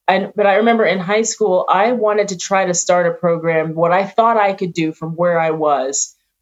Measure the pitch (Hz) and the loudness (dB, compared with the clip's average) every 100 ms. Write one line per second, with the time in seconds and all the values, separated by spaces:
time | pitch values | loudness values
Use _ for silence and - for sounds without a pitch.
0 | - 190 196 - 196 196 233 226 175 190 | 0 0 -2 0 2 4 2 2 2 0
1 | 175 214 220 - 208 180 - 185 220 240 | -2 -2 -2 -2 0 0 2 2 2 0
2 | 214 208 202 180 - 196 185 175 - 180 | 0 0 -2 -4 -2 -2 0 -2 0 2
3 | 170 170 175 165 165 160 160 160 170 185 | 2 0 -2 -2 0 -2 -2 0 2 2
4 | 196 - 226 220 202 190 180 170 160 156 | 0 0 2 2 0 -2 -6 -2 -4 -4
5 | 165 165 175 170 160 156 151 139 131 139 | -10 -2 0 0 0 0 0 0 -2 -6
6 | - _ _ _ | -8 _ _ _